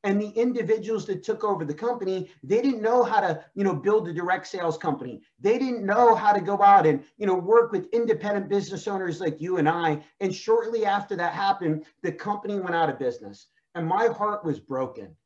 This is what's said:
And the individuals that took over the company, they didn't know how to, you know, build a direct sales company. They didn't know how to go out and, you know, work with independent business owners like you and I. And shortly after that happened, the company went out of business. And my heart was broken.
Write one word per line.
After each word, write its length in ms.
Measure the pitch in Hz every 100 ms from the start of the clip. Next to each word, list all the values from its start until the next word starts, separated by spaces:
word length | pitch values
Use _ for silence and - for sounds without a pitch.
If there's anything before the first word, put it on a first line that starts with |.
And 160 | 202 202
the 100 | 208
individuals 760 | 226 247 247 185 220 196 220 165
that 160 | 185
took 220 | - 220
over 220 | 214 185 156
the 80 | 147
company, 560 | 233 240 190 185 185 _
they 220 | 131 220
didn't 180 | 269 233
know 220 | 220 247
how 180 | - 214
to, 240 | 190 151 -
you 100 | -
know, 120 | 196 156
build 320 | 190 214 170
a 60 |
direct 340 | 160 175 185 -
sales 320 | 190 170 156
company. 420 | 165 135 127 - _ _
They 200 | 190 254
didn't 260 | 262 240 196
know 300 | 214 240 233
how 180 | 214
to 80 | 208
go 220 | 175 202
out 240 | 202 196 156
and, 160 | 139 - _
you 100 | 202
know, 80 | 185
work 360 | 175 233 233
with 220 | 202 -
independent 560 | 233 233 - 208 208 170
business 380 | 202 - 190 -
owners 340 | 196 180 151
like 180 | 175 151
you 180 | 170 180
and 120 | 151
I. 340 | 170 165 147 - _
And 140 | 196
shortly 500 | - - 226 226 233
after 320 | 208 196 202 185
that 160 | 175
happened, 520 | 156 196 196 165 156 - _
the 100 | 175
company 480 | 156 208 208 202 202
went 160 | 180 170
out 140 | 160
of 80 | 127
business. 520 | 127 113 101 104 _ _ _ 170
And 100 | 160
my 220 | 190 233
heart 360 | - 208 208
was 160 | 165 139
broken. 560 | _ 131 127 123 95 -